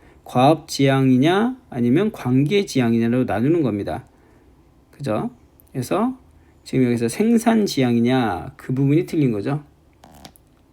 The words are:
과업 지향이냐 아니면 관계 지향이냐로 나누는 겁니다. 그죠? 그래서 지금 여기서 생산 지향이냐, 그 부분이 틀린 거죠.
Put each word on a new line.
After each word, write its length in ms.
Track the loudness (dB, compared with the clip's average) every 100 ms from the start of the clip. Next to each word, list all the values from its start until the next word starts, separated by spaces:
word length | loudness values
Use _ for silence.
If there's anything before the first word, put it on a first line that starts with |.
| -20 -20 -6
과업 420 | 2 4 2 -2
지향이냐 880 | -2 0 2 2 4 4 2 0 -4 -12
아니면 400 | -4 0 2 0
관계 520 | -4 0 0 2 0
지향이냐로 600 | 0 -2 0 0 0 0
나누는 400 | 0 0 0 0
겁니다. 420 | 0 -2 -4 -8 -10 _ _ _ _ _ _ _ _
그죠? 400 | -10 -6 -4 -6 -12 _ _ _
그래서 480 | -10 -4 -2 -2 -4 -16 -20 _ _
지금 220 | -6 -2 0
여기서 220 | 0 -4
생산 580 | -2 0 2 2 0 0
지향이냐, 880 | 0 0 2 2 0 0 -4 -10 -14
그 200 | -6 -2
부분이 320 | 2 2 0
틀린 240 | 0 0
거죠. 320 | -2 -4 -6 -8 _ _ _ -20 -20 -20 -20 _ _ _